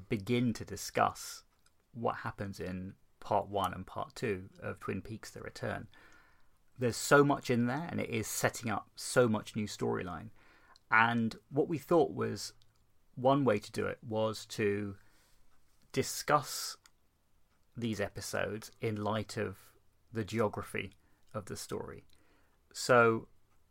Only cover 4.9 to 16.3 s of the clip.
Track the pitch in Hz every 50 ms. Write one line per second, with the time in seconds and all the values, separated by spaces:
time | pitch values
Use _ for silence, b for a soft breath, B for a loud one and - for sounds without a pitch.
4.9 | 107 95 - - 110 101 - - - - - - - - 117 110 98 95 104 b
5.9 | b b b b b b b b b b b b b b _ - - - 123 117
6.9 | 107 - - - 147 143 143 143 139 120 - - 123 117 120 120 127 151 170 165
7.9 | - 104 104 - 117 113 104 - - - - 113 - - 117 113 101 - - -
8.9 | _ - - - - 131 127 117 107 104 - - - 113 104 101 - - 123 117
9.9 | 113 107 101 90 85 78 110 110 b b b b b b b b b b _ -
10.9 | 113 113 113 117 117 117 113 110 - - - _ 135 139 147 - 170 135 - -
11.9 | 175 160 147 - - - 113 110 110 104 - - - - - - _ _ _ _
12.9 | _ _ _ _ _ 135 123 131 135 143 139 120 104 104 - - - 104 98 95
13.9 | 95 - - 113 107 107 110 110 107 - - - - - 110 101 101 101 104 101
14.9 | 98 - b b b b b b b b b b - - - _ _ _ - _
15.9 | - - - - - - - -